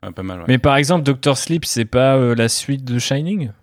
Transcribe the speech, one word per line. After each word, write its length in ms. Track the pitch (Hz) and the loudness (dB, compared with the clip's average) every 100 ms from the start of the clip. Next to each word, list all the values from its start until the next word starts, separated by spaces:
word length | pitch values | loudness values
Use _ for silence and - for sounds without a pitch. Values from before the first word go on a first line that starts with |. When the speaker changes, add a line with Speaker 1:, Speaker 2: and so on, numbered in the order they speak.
Speaker 1:
Ah, 100 | 98 | -12
pas 120 | 90 | -10
mal, 160 | 95 90 | -10 -8
ouais. 60 | 85 | 2
Speaker 2:
Mais 80 | 127 | 4
par 180 | 147 139 | 4 2
exemple, 280 | 143 180 | 2 2
Doctor 340 | 143 135 147 131 | 2 0 0 0
Sleep, 260 | - 165 | -2 -4
c'est 220 | - - 110 | -2 -4 0
pas, 320 | 123 131 135 | 2 4 4
euh, 180 | 123 117 | 2 2
la 140 | 113 | 0
suite 340 | - - 139 | 0 -4 -6
de 160 | 131 123 | -2 -4
Shining ? 520 | - 139 160 202 127 101 | -2 -4 -2 -4 -4 -8